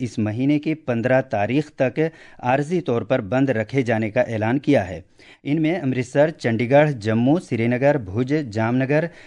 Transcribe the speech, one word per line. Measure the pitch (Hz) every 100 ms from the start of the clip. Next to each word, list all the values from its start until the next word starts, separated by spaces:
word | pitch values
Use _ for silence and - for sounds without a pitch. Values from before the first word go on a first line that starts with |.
इस | 120 -
महीने | 104 110 135 147
की | 156 156
पन्द्रह | - 117 127 131 110
तारीख | 107 104 139 151 -
तक | 127 147 160 - - - 123
आर्जी | 139 147 175
तौर | - 117
पर | 107 131 98
बंद | 127 135
रखे | 110 110 135
जाने | 117 110 110
का | 120 123
ऐलान | 113 110 139
किया | - 135
है। | 92 - - _ - - 139
इनमें | 160 156 180
अमृतसर, | 135 123 120 139 156
चंडीगढ़, | 160 123 113 120 139 151
जम्मू, | 127 104 113 123 170
श्रीनगर, | - 117 117 123 139 147
भुज, | 95 104 127
जामनगर, | 151 131 104 113 127 131 151 165 -